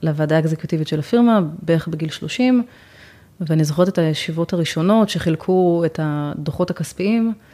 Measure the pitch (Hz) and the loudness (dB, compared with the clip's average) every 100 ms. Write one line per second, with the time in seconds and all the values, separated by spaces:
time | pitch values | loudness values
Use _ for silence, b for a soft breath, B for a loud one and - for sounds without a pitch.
0 | 160 151 151 156 160 156 - 165 156 151 | -4 -2 2 2 2 -2 -2 -4 -2 -4
1 | 147 240 240 220 160 160 160 165 165 160 | 0 2 4 4 2 -4 0 0 0 -4
2 | 160 - 160 - 254 247 240 B B B | -6 -6 -8 0 2 2 0 B B B
3 | B B B - 160 160 151 151 180 185 | B B B -8 -2 2 2 2 2 2
4 | 160 151 - 160 170 180 160 - 170 220 | 0 0 -4 -4 -2 -2 -2 0 2 4
5 | 214 175 170 160 - 185 180 170 165 160 | 2 0 -2 -2 0 2 4 2 0 -2
6 | 156 147 147 - 151 - 180 175 160 - | -4 -2 -4 -6 -6 -4 -2 -4 -8 -4
7 | 190 226 226 214 B | 0 0 0 -4 B